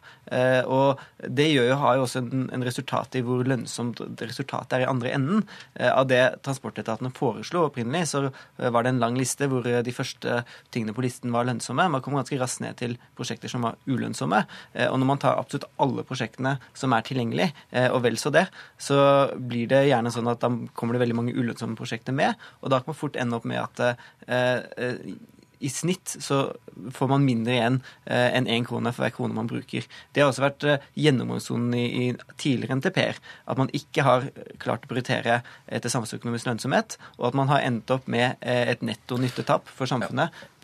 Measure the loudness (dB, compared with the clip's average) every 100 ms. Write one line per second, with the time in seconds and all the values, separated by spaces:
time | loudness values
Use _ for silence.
0 | -20 -20 -4 2 4 4 2 4 4 2
1 | -6 -12 -6 2 4 6 4 4 4 4
2 | 2 -2 -4 -2 -2 -2 -4 -4 -4 -4
3 | -2 -4 -2 0 0 -2 -4 -6 -6 -6
4 | -10 -8 -8 -8 -6 -6 -2 0 0 0
5 | -2 0 0 0 -2 -8 -16 -2 2 4
6 | 6 6 4 2 -6 -6 -6 -8 -4 -4
7 | -4 -2 -2 -2 -2 0 0 0 -2 -2
8 | 0 0 -2 -4 -18 -4 0 2 4 2
9 | 2 0 -2 -2 0 0 0 0 0 -4
10 | -6 -6 -4 -4 -4 -14 -8 -6 -4 -2
11 | -4 -4 -2 0 0 -2 -4 0 0 0
12 | -2 -4 -2 -2 -4 -4 -8 -6 -6 -8
13 | -12 -10 -8 -8 -6 -4 -4 -4 -4 -2
14 | -2 -4 0 2 0 -8 -12 -2 0 2
15 | 2 2 2 2 -2 -8 -8 0 0 0
16 | -6 -6 -6 -4 -4 -4 -8 -6 0 0
17 | 0 -4 -2 0 0 -2 -4 2 2 4
18 | 2 0 2 4 2 -2 -20 -10 2 6
19 | 8 6 4 0 -4 -2 4 4 6 4
20 | 2 -2 -2 0 0 -2 -6 -6 -2 0
21 | 2 0 -2 -2 -4 -4 -8 -8 -8 -8
22 | -4 0 0 0 -10 -10 0 0 0 -6
23 | -6 -4 -4 -4 -4 -4 -6 -2 -2 -2
24 | -10 _ -4 0 2 0 -4 -6 -6 -6
25 | -10 -14 -16 _ -20 -8 -6 -4 -4 -4
26 | -6 -10 -2 0 0 -6 -18 -16 -12 -4
27 | 2 4 4 2 2 2 2 0 -4 -16
28 | -2 2 4 4 2 0 -2 -2 -4 -2
29 | -4 -2 -6 -4 -4 -6 -6 -8 -8 -16
30 | -6 2 2 4 -2 0 0 0 0 0
31 | 4 4 0 -4 -4 -2 0 0 0 0
32 | -2 -2 -10 -4 0 0 0 0 0 2
33 | 0 -2 -12 -16 -4 0 0 -2 -4 2
34 | 4 4 2 -10 -18 -8 -4 -4 -4 -6
35 | -2 -2 2 0 0 -18 -8 -6 -4 -4
36 | -4 -8 -6 -4 -4 -4 -2 -4 -6 -12
37 | -16 -4 -2 0 2 2 2 -2 -2 -4
38 | -2 0 0 0 -2 0 0 -2 -4 -6
39 | -6 -2 -2 -2 0 0 -2 -8 -4 -2
40 | -2 -2 -2 -4 -20 _